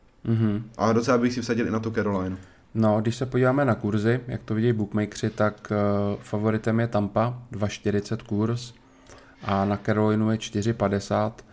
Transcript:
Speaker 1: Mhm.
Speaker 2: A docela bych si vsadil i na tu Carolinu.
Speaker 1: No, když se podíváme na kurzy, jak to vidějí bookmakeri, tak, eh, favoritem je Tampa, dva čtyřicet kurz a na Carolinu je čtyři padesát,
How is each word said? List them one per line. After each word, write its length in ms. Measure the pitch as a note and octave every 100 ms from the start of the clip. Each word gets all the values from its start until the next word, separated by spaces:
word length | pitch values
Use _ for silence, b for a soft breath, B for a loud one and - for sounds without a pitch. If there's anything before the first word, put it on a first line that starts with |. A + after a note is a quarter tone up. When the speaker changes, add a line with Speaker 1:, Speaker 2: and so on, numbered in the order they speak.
| _ _
Speaker 1:
Mhm. 460 | A#2 A2+ A2 G#2 - -
Speaker 2:
A 140 | G#2
docela 260 | A2+ B2+ B2
bych 140 | A#2+
si 100 | A#2+
vsadil 240 | A2 A#2 G2+
i 40 |
na 80 | A2
tu 100 | A2+
Carolinu. 460 | A2+ G2+ G2 F#2 F#2+ B B _
Speaker 1:
No, 260 | A2+ A2 G#2+
když 160 | A2+ A#2
se 100 | B2+
podíváme 380 | B2+ B2+ C3+
na 100 | C#3+
kurzy, 460 | G#2+ G#2 G#2 A2 B2+ C3
jak 160 | -
to 120 | -
vidějí 180 | A2 A#2+
bookmakeri, 580 | A2 G2+ G#2 G#2 - A2
tak, 420 | - G#2+ - -
eh, 40 | G#2 G2+ G2+ G2+ G2+
favoritem 580 | - G#2+ A2 A2 A2+ A2+
je 60 | A#2
Tampa, 560 | G#2 G2+ G#2+ A#2 B2 -
dva 180 | G2 G2+
čtyřicet 540 | - G#2 G2+ - G#2+
kurz 520 | - G#2 A2+ A#2+ - - B B B B B -
a 220 | - G2
na 120 | G2 G2+
Carolinu 540 | - G#2+ G#2+ G#2+ A2
je 80 | A2
čtyři 340 | - G#2 G#2
padesát, 720 | A#2 G2+ G2+ - G#2 A2 - -